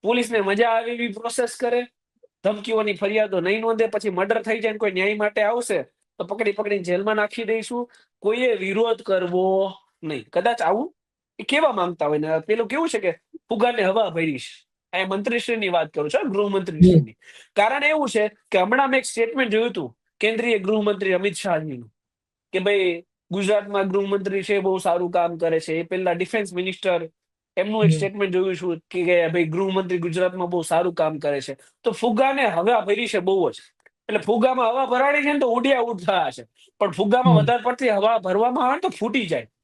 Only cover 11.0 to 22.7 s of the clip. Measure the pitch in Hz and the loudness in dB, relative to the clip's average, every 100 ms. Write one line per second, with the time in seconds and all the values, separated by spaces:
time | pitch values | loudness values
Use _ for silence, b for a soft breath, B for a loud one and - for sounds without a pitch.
11 | _ _ _ _ 214 285 311 214 175 170 | _ _ _ _ -2 2 2 2 -2 0
12 | 156 151 156 160 156 220 220 269 330 214 | 0 0 0 -2 0 -2 0 -2 -2 -2
13 | 185 165 _ - _ 220 240 233 190 196 | -2 -4 _ -20 _ 0 0 2 0 2
14 | 202 165 160 135 - - _ _ _ 180 | 0 0 -2 -4 -10 -20 _ _ _ -6
15 | 185 196 208 233 233 233 196 175 156 160 | -2 -2 -2 -2 -2 -2 0 0 -2 -4
16 | 151 262 339 196 208 196 180 156 180 170 | -2 -2 0 -2 0 -2 -4 4 6 6
17 | 120 - - - - - 208 277 294 311 | 2 -10 -20 -20 -8 0 2 2 0 0
18 | 277 220 208 208 _ 190 185 254 269 262 | 0 0 -2 -4 _ 0 2 2 2 2
19 | 254 - 226 233 254 214 240 196 131 _ | -2 -2 -2 0 0 0 0 -4 -8 _
20 | _ _ 208 226 233 220 185 214 208 202 | _ _ -2 0 0 0 0 0 0 0
21 | 190 180 196 185 202 165 156 127 117 _ | 0 0 0 -4 -2 -2 -4 -12 -14 _
22 | _ _ _ _ _ 185 185 | _ _ _ _ _ -2 0